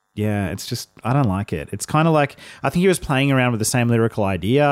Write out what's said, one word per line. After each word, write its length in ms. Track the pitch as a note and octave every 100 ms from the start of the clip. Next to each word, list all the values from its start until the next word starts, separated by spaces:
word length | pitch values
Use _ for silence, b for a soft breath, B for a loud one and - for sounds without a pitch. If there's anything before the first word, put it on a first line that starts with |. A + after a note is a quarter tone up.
| _
yeah, 340 | - G#2+ G#2 F#2
it's 160 | G2 -
just, 240 | A#2+ - -
I 120 | A2
don't 140 | C#3 A#2+
like 220 | F#2 G2+
it. 180 | E2 C#2+
It's 140 | G2 -
kinda 240 | D3+ D#3+
like, 260 | D#3 C#3+ - B B
I 60 | C3+
think 120 | F3
he 60 | F#3+
was 100 | F3
playing 340 | - C3+ C#3
around 200 | C3+ B2
with 60 | A2+
the 40 |
same 240 | G#2+ B2+ A#2+
lyrical 360 | A#2 A2+ -
idea 420 | F#2+ F#2+ F#2 C3+ D3